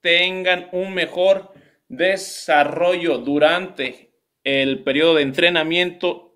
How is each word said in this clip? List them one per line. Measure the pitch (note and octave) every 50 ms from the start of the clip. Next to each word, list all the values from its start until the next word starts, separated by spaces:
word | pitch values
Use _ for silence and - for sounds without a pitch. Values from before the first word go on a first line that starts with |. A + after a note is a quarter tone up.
tengan | _ F3 E3+ E3+ F3+ F3+ F#3 F#3 F#3 F3+ F3+ F3+ F3 -
un | - F3+ F#3 F#3+ F#3+
mejor | F3+ E3 D#3+ - F3 F3+ F#3+ G3 F#3+ - - - - _ _ _ _ _ _
desarrollo | B2 B2+ E3+ F#3 G3 F#3 F#3 - - - - - D#3 D3 D3 C#3+ - E3 E3+ F3 F#3 F3 E3 E3 C#3+ A#2+
durante | A#2 C3+ C#3+ D3 D3+ D#3 E3+ F3+ F#3 F3+ - - C3+ B2+ B2 - _ _ _ _ _ _ _ _ _
el | C3+ C#3 C#3 C3+ C3+ C3+ C3
periodo | - C3+ C3 C#3+ D#3 E3 E3
de | D#3
entrenamiento, | C#3+ C3+ C3 F3+ E3+ F3 F3 E3 D#3 D#3+ E3 F3 F3+ F3+ F3 - - F3+ E3+ - - _ _